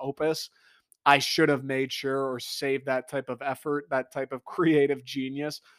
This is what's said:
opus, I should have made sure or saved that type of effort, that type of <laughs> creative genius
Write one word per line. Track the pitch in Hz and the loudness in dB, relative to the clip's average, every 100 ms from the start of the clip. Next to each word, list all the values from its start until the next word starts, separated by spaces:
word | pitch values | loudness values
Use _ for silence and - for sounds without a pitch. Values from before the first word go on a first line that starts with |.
opus, | 135 135 156 156 - _ _ _ _ _ 143 | -10 -2 -2 -2 -6 _ _ _ _ _ 4
I | 143 | 4
should | - - 156 | 4 2 4
have | 139 | 2
made | 135 131 135 | 0 -2 -2
sure | - 139 135 135 | -4 -4 -2 -2
or | 123 | -6
saved | - - 139 135 135 | -8 -6 -2 -2 -2
that | 131 127 | -4 -4
type | 139 131 | -8 -8
of | 120 | -8
effort, | 139 127 151 147 143 | -6 -6 -4 -4 -2
that | 135 127 | -4 -4
type | 139 131 | -6 -8
of | 131 - | -8 -8
<laughs> | |
creative | - 160 151 143 135 123 | 0 4 6 4 2 -6
genius | 139 131 139 147 - - | -6 -6 -4 -6 -8 -14